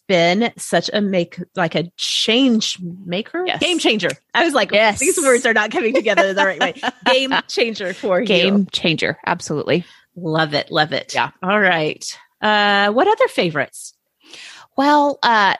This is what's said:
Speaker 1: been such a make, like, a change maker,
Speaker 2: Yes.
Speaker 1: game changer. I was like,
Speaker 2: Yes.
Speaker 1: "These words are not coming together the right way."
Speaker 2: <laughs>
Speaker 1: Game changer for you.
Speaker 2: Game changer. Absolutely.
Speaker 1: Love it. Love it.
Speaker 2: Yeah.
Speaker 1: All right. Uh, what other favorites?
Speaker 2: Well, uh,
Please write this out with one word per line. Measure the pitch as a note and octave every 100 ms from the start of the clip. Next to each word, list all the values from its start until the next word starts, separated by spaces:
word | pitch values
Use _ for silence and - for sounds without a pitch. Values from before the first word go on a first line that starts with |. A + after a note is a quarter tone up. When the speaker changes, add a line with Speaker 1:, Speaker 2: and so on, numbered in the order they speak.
| -
Speaker 1:
been | F3+ E3+ F#3+ A#3 -
such | - F3 -
a | -
make, | G3+ F#3+ E3+ - F3 -
like, | E3 D#3+
a | E3+ -
change | - - - A3+ C4+ A3 - -
maker, | F3+ F3+ F3 F3+ - E4 F#4
Speaker 2:
Yes. | -
Speaker 1:
game | D#4+ F4
changer. | C#4+ G#3+ E3+ - _
I | A#3 E4
was | C#4
like, | -
Speaker 2:
Yes. | - A3 G3+
Speaker 1:
"These | C#4+ F#4
words | C#4 B3 B3+
are |
not | A3 G#3+
coming | D4 A3+
together | C4 G#3+ G3+ D4
the | -
right | G3 F3+
way." | F#3 B3+ A#3+
Speaker 2:
<laughs> | - -
Speaker 1:
Game | C4 C4+ A3 -
changer | - A#3+ G#3+ F#3
for | F3 G#3 F3+
you. | A3+
Speaker 2:
Game | F#3 F#3 G3+ F#3
changer. | - F3+ D#3 - - -
Absolutely. | F3 - D3+ - D#3+ E3+ - _ -
Speaker 1:
Love | D#3+ D#3 D#3 D3
it. | -
Love | D#3+ D#3
it. | C#3 -
Speaker 2:
Yeah. | C3+ B2+ -
Speaker 1:
All | F#3 G#3
right. | F#3+ E3+ D#3 - - - _ -
Uh, | G#3+ G#3 G#3 G3+ G3+
what | A3+ F#4+
other | A4 C5
favorites? | - F#3 D3+ B2+ - - - _ _ _ - - - - -
Speaker 2:
Well, | C#4 D4 C#4+ C#4
uh, | B3 A3 G3 -